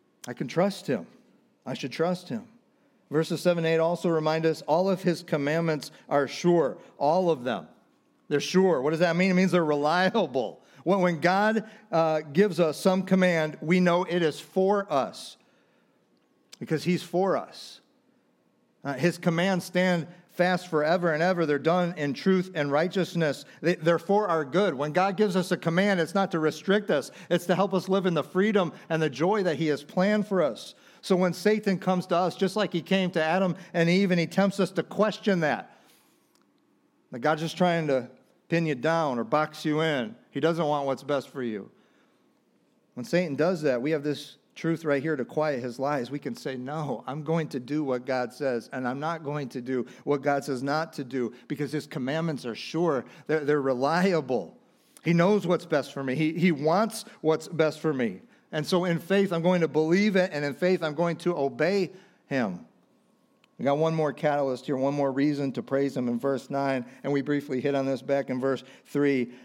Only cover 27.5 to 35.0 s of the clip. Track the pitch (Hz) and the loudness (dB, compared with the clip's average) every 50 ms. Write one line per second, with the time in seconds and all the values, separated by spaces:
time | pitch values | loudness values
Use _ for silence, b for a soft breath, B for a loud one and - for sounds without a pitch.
27.5 | 175 160 202 185 190 175 151 190 190 196 180 185 170 151 131 - - 185 202 220 | 2 2 2 0 0 -2 0 0 0 0 2 2 0 0 -2 -2 0 0 2 2
28.5 | 196 202 175 151 B B B B 165 160 160 151 120 123 165 185 214 214 185 175 | 2 2 0 0 B B B B -2 0 0 -2 0 0 0 0 2 2 0 0
29.5 | 151 127 165 151 143 - - - - 180 185 208 214 208 202 208 196 180 156 131 | 0 0 0 0 0 -2 -4 -4 -2 0 2 2 2 0 0 0 0 0 0 0
30.5 | 107 - - - - B B B B B - - 190 175 185 175 - - - 208 | -2 -6 -12 -18 -20 B B B B B -2 0 2 2 2 0 0 0 2 2
31.5 | 214 214 208 196 185 - - 185 185 180 - - 175 170 185 170 - - 190 185 | 2 2 2 0 -2 0 0 0 0 0 0 0 0 0 0 0 0 -2 -2 -2
32.5 | - 214 202 - - 165 - - 190 196 185 175 - 170 156 156 170 190 190 180 | 0 -2 -2 -2 -2 -6 -2 0 0 0 0 0 0 0 0 2 2 2 2 0
33.5 | 160 B B B B 175 165 170 180 190 202 180 185 170 160 170 - 190 196 196 | -2 B B B B 2 2 4 4 4 4 2 2 0 0 0 0 0 0 2
34.5 | - - 190 180 - 180 160 - - - | 2 0 -2 0 -2 -4 -6 -4 0 0